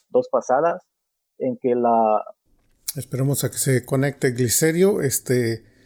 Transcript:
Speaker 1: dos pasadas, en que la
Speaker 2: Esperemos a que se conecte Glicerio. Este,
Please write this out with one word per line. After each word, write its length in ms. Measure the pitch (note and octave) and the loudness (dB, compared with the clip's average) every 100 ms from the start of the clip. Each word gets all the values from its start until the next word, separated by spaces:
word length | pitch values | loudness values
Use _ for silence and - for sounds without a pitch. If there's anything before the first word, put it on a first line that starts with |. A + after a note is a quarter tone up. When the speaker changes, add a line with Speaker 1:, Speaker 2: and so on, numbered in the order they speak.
| _ | _
Speaker 1:
dos 200 | B2+ B2+ | -2 0
pasadas, 520 | B2 - C3 E3+ F3+ - _ _ _ _ - | -2 0 0 0 -2 -12 _ _ _ _ -6
en 200 | C3 A#2+ | -6 -2
que 140 | B2+ | -2
la 480 | A#2+ A#2+ A2+ A2 G#2+ - - _ _ _ _ - | 0 2 4 2 0 -4 -16 _ _ _ _ -12
Speaker 2:
Esperemos 480 | C#3+ - B2+ C3+ C3+ | -10 -8 -4 -2 -2
a 80 | B2+ | -4
que 80 | - | -2
se 260 | C#3+ B2 | 0 0
conecte 480 | - C3+ C#3 - C3+ | 0 -2 -2 -2 -2
Glicerio. 680 | A#2+ A#2+ - D#3+ E3+ G3 G#3 | 0 0 2 2 4 2 2
Este, 640 | C3+ - - B2 A#2 A2+ - _ | -2 -4 -2 0 0 -4 -10 _